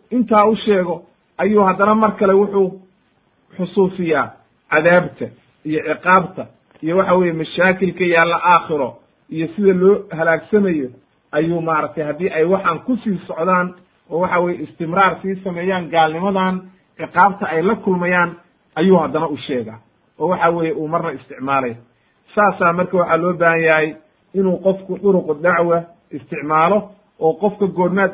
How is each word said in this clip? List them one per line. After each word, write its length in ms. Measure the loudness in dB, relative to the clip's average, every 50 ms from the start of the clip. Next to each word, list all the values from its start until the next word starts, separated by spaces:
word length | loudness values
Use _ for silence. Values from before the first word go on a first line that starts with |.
| _ -4
intaa 360 | -2 -2 0 2 4 4 4 4
u 80 | 2
sheego, 460 | 0 0 0 0 2 0 -2 -6 -8 -10 _ _ _ _ _ _ -2
ayuu 240 | 0 2 4 4 4
haddana 300 | 2 2 2 2 2 2
mar 180 | 2 2 0 0
kale 160 | 2 2 4
wuxuu 480 | 4 4 2 2 2 0 0 0 -2 -8 -18 _ _ _ _ _ _ _ _ _ _ _ _ _ -10
xusuusiyaa 760 | -8 -8 -2 0 2 2 2 0 -2 -2 0 0 0 0 -2 -6 -16 _ _ _ _ _ -2
cadaabta 560 | 0 2 4 4 4 4 2 0 -6 -10 -12 -12 -12 _ _ _ _ _ -8
iyo 160 | -6 -4 -4 -4 -4
ciqaabta 580 | -6 -4 0 2 2 2 2 0 -8 -12 -16 -16 _ _ _ _ _ _
iyo 140 | -4 -2 0
waxa 180 | 0 2 2 2
weeye 180 | 2 2 2
mashaakilka 720 | 0 -4 -6 -4 -2 0 0 2 2 0 -2 -2 -2 -2 -2
yaalla 360 | 2 4 4 4 2 0 0 2
aakhiro 540 | 4 2 2 2 0 -4 -4 -4 -4 -8 -12 _ _ _ _ _ -12
iyo 180 | -8 -6 -6 -6 -4
sida 160 | 0 2 2
loo 320 | 4 4 4 4 4 2 0 -6
halaagsamayo, 760 | -6 -2 0 0 0 0 0 0 0 2 2 2 0 -2 -4 -8 -10 -16 _ _ _ _ _ _
ayuu 280 | -4 -2 -2 0 -2 -2
maaragtay 440 | -2 -2 -2 -2 -2 -4 -6 -6 -6
haddii 240 | -6 -4 -4 -4 -2
ay 140 | 0 0 0
waxaan 340 | 2 0 0 0 -2 -4 -2
ku 180 | -4 -4 -4
sii 220 | -4 -2 -4 -4 -4 -6
socdaan 480 | -10 -8 -4 -2 0 2 0 0 -2 -6 -14 _ _ _ _ _ -8
oo 80 | -4 -2
waxa 180 | -2 0 0 0
weeye 220 | 0 0 -2 -6
istimraar 540 | -8 -12 -10 -10 -8 -4 0 2 2 2 0 -2
sii 120 | -6 -6 -6 -6 -8
sameeyaan 440 | -8 -8 -6 -4 -4 -4 -4 -4 -2
gaalnimadan, 680 | 0 2 2 2 0 -2 -2 -2 0 0 0 -2 -2 -4 -8 -12 -20 _ _ _ _ -14
ciqaabta 480 | -12 -2 2 4 4 4 2 -2 -4 -2
ay 140 | -2 0
la 120 | 0 0 0
kulmayaan, 560 | -2 0 -2 -2 0 0 0 0 2 0 0 -4 -8 _ _ _ _ _ _ -4
ayuu 200 | 0 2 4 4 4
haddana 280 | 2 0 -2 -4 -4 -4
u 80 | -6
sheegaa 420 | -8 -8 -6 -6 -6 -6 -8 -12 -18 _ _ _ _ _ _ _ -6
oo 100 | -4 -2
waxa 220 | -2 0 0 0
weeye 220 | 0 0 -2 -4
uu 160 | -4 -4 -4 -4
marna 240 | -4 -4 -4 -6
isticmaalay. 640 | -8 -10 -14 -18 -14 -8 -4 -2 -2 -2 -2 -4 -6 -10 -16 _ _ _ _ _ _ _ _ _ 0
Saasaa 380 | 2 2 2 2 2 0 0
marka 240 | 2 0 -2 0 0
waxaa 200 | 0 0 2 0
loo 160 | 0 0 0
baahan 280 | 0 0 2 2 2 2
yahay 320 | 4 4 4 2 2 -2 -4 -8 _ _ _ _ _ _ -4
inuu 220 | -2 0 0 0 0
qofku 400 | 0 -2 -2 -2 -4 -10 -8 -2
duruqu 320 | 2 2 2 2 2 -2 -4 -2
dacwa 400 | 0 2 2 2 2 2 0 -2 -2 -6 -14 _ _ _
isticmaalo, 800 | -16 -16 -14 -14 -12 -10 -4 0 2 2 2 2 2 0 -2 -6 -14 _ _ _ _ -2
oo 120 | -2 -2 0
qofka 320 | 0 -2 -2 -2 -2 -4
goormaad 460 | -2 -2 0 -2 0 0 0 0 0